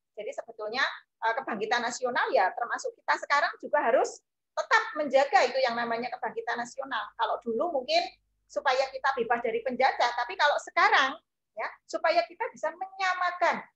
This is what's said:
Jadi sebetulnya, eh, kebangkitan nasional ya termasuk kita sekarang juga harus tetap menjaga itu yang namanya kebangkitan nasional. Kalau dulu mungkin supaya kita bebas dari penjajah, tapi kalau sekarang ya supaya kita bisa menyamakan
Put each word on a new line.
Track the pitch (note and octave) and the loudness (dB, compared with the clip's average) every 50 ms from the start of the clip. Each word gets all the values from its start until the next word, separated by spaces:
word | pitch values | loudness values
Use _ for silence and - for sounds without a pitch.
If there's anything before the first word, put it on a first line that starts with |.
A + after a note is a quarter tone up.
| _ _ - | _ _ -16
Jadi | G#3+ G#3 B3 C#4 | -12 -12 -10 -10
sebetulnya, | A3+ - - - - G#3+ G#3+ A3+ C4 D4 - - - _ _ _ - - A3+ | -10 -12 -14 -12 -10 -8 -6 -2 -2 -2 -2 -4 -8 _ _ _ -4 -2 -2
eh, | A3+ | -2
kebangkitan | C4 B3 - B3 G3 G#3+ A3 A#3+ A#3+ A#3 | -2 -4 -6 -6 -4 -2 0 0 0 0
nasional | A#3+ A#3 - B3+ A#3+ B3 D#4 G#4+ A#4 D4+ | -2 -6 -4 -4 -2 0 0 -2 2 4
ya | A#3 F#3+ F3+ - | 4 4 2 0
termasuk | - A#3+ G#3 A3+ C4+ - A#4+ - | -4 -6 -6 -6 -6 -6 -8 -10
kita | _ - - D4 - | _ -2 -2 -2 -2
sekarang | D#4+ - D4 C#4+ E4 F#4 - - | 0 0 2 2 2 0 -4 -6
juga | - A#3 - D4 D4 | -8 -2 0 0 2
harus | A#3 B3 D#4 A#4+ - - - _ _ _ _ _ _ - | 4 4 2 2 0 -2 -10 _ _ _ _ _ _ -6
tetap | G#3 - - B4 A4 A4 - - | -6 -2 2 2 2 2 0 -4
menjaga | D4+ D4+ C#4 C4 C4+ C#4+ - G4+ F#4+ D4 | -6 -4 4 4 4 4 6 6 4 4
itu | B3 B3 C4 | 4 2 2
yang | C4 A#3+ A#3 | 0 0 0
namanya | A#3+ A#3+ A#3 A3+ A#3 B3 - | 0 -2 -2 -2 -2 -4 -6
kebangkitan | - - - A3 G3 A3+ - A#3+ A#3 | -8 -6 -6 -6 -6 -6 -6 -4 -4
nasional. | A#3 A#3+ B3 - - C#4 C#4 B3 A3 G#3 - _ - | -4 -6 -8 -8 -10 -8 -6 -6 -6 -6 -6 _ -4
Kalau | A3+ A3 - - - | -2 -2 -2 -4 -4
dulu | A#3+ A3 A3+ D#4 F4 D#4+ | -4 -2 0 0 0 -2
mungkin | C4 B3 C#4 D#4+ E4+ - - - _ _ _ _ _ _ _ | -4 -2 2 2 2 2 0 -8 _ _ _ _ _ _ _
supaya | - D4 - C#4 B3+ C4 C4+ - | -8 -2 0 2 2 2 0 -2
kita | - - - C4+ C4+ | -4 -4 -2 -2 -2
bebas | B3 A3+ A3+ A#3+ A#3+ - | 0 0 0 0 0 0
dari | A#3 A3+ A#3 | -2 -2 -2
penjajah, | - C4 B3 - C4 E4 - - C4 A#3+ - | -2 -4 0 2 2 2 4 2 0 0 2
tapi | B3 A#3+ - F#4+ - | -2 -4 -4 -2 0
kalau | D4+ D4 - - - | 2 2 2 0 -2
sekarang | - - E4+ F#4 G#4+ G#4+ F4 C4+ C4 D4+ - _ _ _ _ _ _ - | -2 2 4 4 6 6 4 4 2 -2 -6 _ _ _ _ _ _ -12
ya | - - - - _ _ | -10 -10 -10 -10 _ _
supaya | - - - - E4 E4+ F4 E4+ | -8 -8 -2 0 2 2 2 2
kita | - E4+ - A4+ A#4+ | 0 -6 -8 -8 -8
bisa | - - - D#4 - | -8 -6 -6 -6 -6
menyamakan | F4 F#4+ F#4+ - F#4+ F#4+ F#4 F4+ F#4 F4+ F4 F4 - F4 D#4 B3 F#3+ - _ _ | -6 -12 -12 -8 -4 -2 -2 0 0 0 -2 0 2 2 2 0 0 -6 _ _